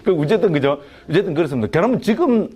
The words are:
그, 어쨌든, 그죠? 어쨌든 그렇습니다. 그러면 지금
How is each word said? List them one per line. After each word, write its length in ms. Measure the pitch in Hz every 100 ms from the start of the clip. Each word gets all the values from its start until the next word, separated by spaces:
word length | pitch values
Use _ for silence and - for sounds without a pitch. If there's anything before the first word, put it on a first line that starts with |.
그, 160 | - 175
어쨌든, 320 | 147 214 185
그죠? 260 | 151 139 143 - - -
어쨌든 260 | 165 196
그렇습니다. 340 | 151 160 135 107
그러면 280 | 156 208 214
지금 480 | - 226 339 233 185